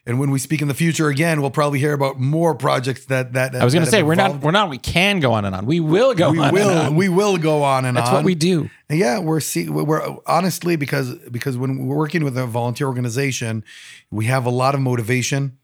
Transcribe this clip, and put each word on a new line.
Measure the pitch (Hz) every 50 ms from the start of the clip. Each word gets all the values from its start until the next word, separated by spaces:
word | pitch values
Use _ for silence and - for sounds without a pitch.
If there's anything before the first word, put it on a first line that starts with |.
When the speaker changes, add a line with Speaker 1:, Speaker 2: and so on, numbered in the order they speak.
| _
Speaker 1:
and | 127 120 131
when | 143 139
we | 139 135
speak | 131 - 156 147
in | 151 143
the | 131
future | - 170 165 151 - 160 147
again, | 139 131 160 170 160 147
we'll | 139 139
probably | - 156 147 147 143 135
hear | 143 147 147
about | 139 139 135 - 131
more | 123 135 151 160 170 165 147
projects | - 127 143 135 135 123 135 127 - -
that, | - 135 131 127 120 123
that, | 131 127 131 131
Speaker 2:
I | 123 120
was | 123 135
gonna | 175 165
Speaker 1:
that | -
Speaker 2:
say, | - 208
Speaker 1:
have | 156
Speaker 2:
we're | 151 160
not, | 185 190
Speaker 1:
evolved. | - 143 139 139
Speaker 2:
we're | 151
not, | 170 208 208 175
we | 135
can | 120 - - - 170 185 202 202 185
go | 147 123 113
on | 107 101
and | 98 95
on. | 92 101
We | 117 165 175
will | 160 151 160 196 254 269 240
go | 165 175 147 156
Speaker 1:
We | 165
Speaker 2:
on | 147
and | 139 170
Speaker 1:
will, | 190 208 196 185 160
Speaker 2:
on. | 151 131 151
Speaker 1:
we | 165 196 190
will | 170 190 208 208 190 175
go | 156 156 151 147 143
on | 135 135 131 131
and | 127 123
Speaker 2:
That's | 123 120 123
Speaker 1:
on. | 131
Speaker 2:
what | 139 151
we | 196 180
do. | 151 151 185 185 156 135 113 - - _ _
Speaker 1:
And | 151 165
yeah, | 202 233 240 208
we're | 180 156 160 156
see-, | - - - 165 170 156
we're, | 147 151 156
we're | 147 156 151 147 143 135 - -
honestly, | - 143 165 185 185 165 - - 175 170
because, | 156 143 131 151 139 135 123 123 - - -
because | 120 120 - 143 127
when | 123 131 135 135 135 131
we're | 127 139
working | 151 156 147 147 170 151
with | 139 123
a | 127 127
volunteer | 120 110 123 120 123 117 - 147 135
organization, | 127 123 123 123 110 131 139 139 120 - 123 113 113 110 107 - - - - - - - _ _
we | - 104 110
have | 117 131 135 120
a | 123
lot | 123 127 127 135 139
of | 139 135
motivation. | 127 123 117 110 104 127 127 120 - 143 139 139 135 123 _